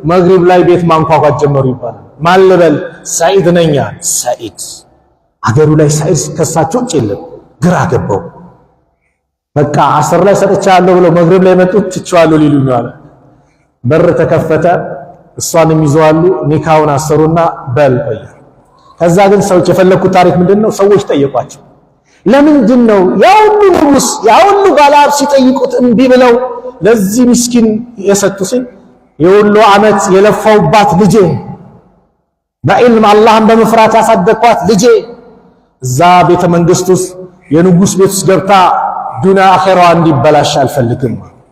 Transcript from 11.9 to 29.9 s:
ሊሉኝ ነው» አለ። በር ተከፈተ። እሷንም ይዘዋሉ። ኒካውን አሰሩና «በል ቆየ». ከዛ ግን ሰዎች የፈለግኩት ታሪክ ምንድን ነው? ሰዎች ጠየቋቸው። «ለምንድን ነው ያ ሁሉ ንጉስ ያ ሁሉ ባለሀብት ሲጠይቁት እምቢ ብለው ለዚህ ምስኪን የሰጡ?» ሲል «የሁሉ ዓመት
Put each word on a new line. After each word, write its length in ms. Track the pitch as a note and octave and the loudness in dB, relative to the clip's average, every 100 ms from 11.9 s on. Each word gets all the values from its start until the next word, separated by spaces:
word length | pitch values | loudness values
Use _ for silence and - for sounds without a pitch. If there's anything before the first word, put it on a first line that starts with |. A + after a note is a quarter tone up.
| - - F3+ D#3+ D#3 | -8 -4 0 2 2
ሊሉኝ 260 | D3+ C#3+ | 2 0
ነው» 120 | C3 A#2+ | 0 -2
አለ። 120 | A#2+ - - _ _ _ _ _ _ _ | -6 -14 -20 _ _ _ _ _ _ _
በር 220 | B2 D#3+ E3+ | -2 0 0
ተከፈተ። 520 | - D3+ D#3+ - D#3 E3+ F3+ - - - - _ - | -2 -2 -2 -2 -2 -2 -2 -6 -14 -18 -20 _ -14
እሷንም 420 | - E3+ D#3+ D#3+ | -4 0 0 0
ይዘዋሉ። 420 | D#3 D3+ D#3 D#3 F4+ F#4 C#3+ | 0 2 2 2 0 -2 -4
ኒካውን 440 | D3+ D#3+ D#3 D3+ | -4 0 0 0
አሰሩና 500 | C#3 - D3+ D#3 E3 E3 - - | -2 -2 0 0 0 -2 -6 -8
«በል 260 | B2+ C#3+ B2 | -2 0 0
ቆየ». 220 | B2 G#2 - - _ _ _ _ _ _ | -4 -10 -12 -20 _ _ _ _ _ _
ከዛ 200 | E3+ E3+ G3 | -2 2 2
ግን 140 | G3+ | 2
ሰዎች 240 | G3 F3+ - | 0 0 0
የፈለግኩት 440 | F3+ F#3 F#3 F#3+ | 0 2 2 0
ታሪክ 220 | F#3 F3+ F3 | 2 0 0
ምንድን 240 | F3+ G3+ | 0 0
ነው? 120 | G#3+ | -2
ሰዎች 300 | - G3+ G3+ - | -2 0 0 0
ጠየቋቸው። 560 | E3 C3+ B2 - - _ _ _ _ _ _ E3+ | -4 -2 -4 -8 -16 _ _ _ _ _ _ 0
«ለምንድን 560 | C4+ D4 D4 G3+ B3+ | 2 2 2 2 2
ነው 180 | A#3 G#3 F3+ - | 2 2 0 2
ያ 100 | D4+ G#4+ | 2 4
ሁሉ 240 | G#4+ G#4 G4+ | 2 2 2
ንጉስ 360 | F4 D4 C4+ - - | 2 2 0 -2 -4
ያ 140 | G3+ A#3 | 0 2
ሁሉ 220 | F#4+ G4+ G4 | 2 2 2
ባለሀብት 400 | C#4+ C#4+ D4 C#4+ C#4+ | 2 2 4 2 0
ሲጠይቁት 580 | C#4 C#4 B3+ C4 B3+ A#3+ | 0 0 2 0 -4 -2
እምቢ 240 | B3 A3 C4 | 0 2 2
ብለው 240 | B3+ B3+ A#3+ - - - - | 4 2 0 -2 -10 -16 -4
ለዚህ 420 | F3+ A#3 F#3+ A3 B3 | -2 0 -2 0 0
ምስኪን 420 | A#3+ B3 A#3+ A3 G#3+ - - | 2 0 0 0 -2 -8 -8
የሰጡ?» 380 | G3 G3 G3 F#3+ | -4 -2 -2 -4
ሲል 220 | F#3+ B3 B3+ - - _ _ _ | -6 -6 -8 -18 -20 _ _ _
«የሁሉ 360 | D#3+ G3+ G#3 G#3 G#3+ | 2 2 2 2 2
ዓመት 340 | G3+ G#3+ | 4 2